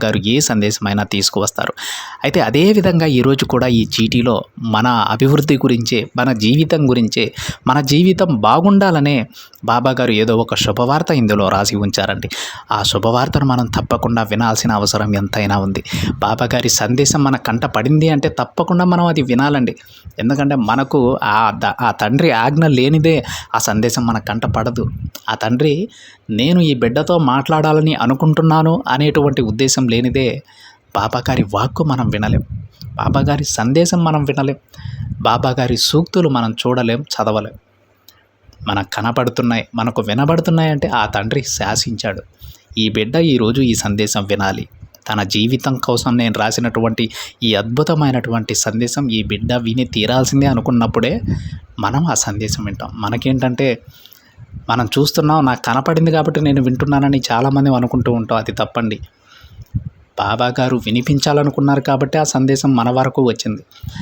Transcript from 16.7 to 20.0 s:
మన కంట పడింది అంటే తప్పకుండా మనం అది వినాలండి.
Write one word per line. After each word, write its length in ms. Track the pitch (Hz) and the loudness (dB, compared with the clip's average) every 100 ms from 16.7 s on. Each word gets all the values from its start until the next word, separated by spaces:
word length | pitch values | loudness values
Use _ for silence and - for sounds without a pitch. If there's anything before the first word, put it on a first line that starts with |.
| - 107 127 139 156 | 0 0 2 2 2
మన 120 | 139 131 | 2 2
కంట 280 | - 113 | 0 -2
పడింది 440 | 117 110 120 156 160 | -2 -2 2 2 4
అంటే 200 | 151 151 | 2 0
తప్పకుండా 560 | - 120 - 170 175 | -2 -4 -4 0 2
మనం 220 | 180 175 175 | 2 4 2
అది 160 | 160 | 2
వినాలండి. 540 | 127 123 139 143 117 113 - - | 0 0 2 2 0 -4 -16 -20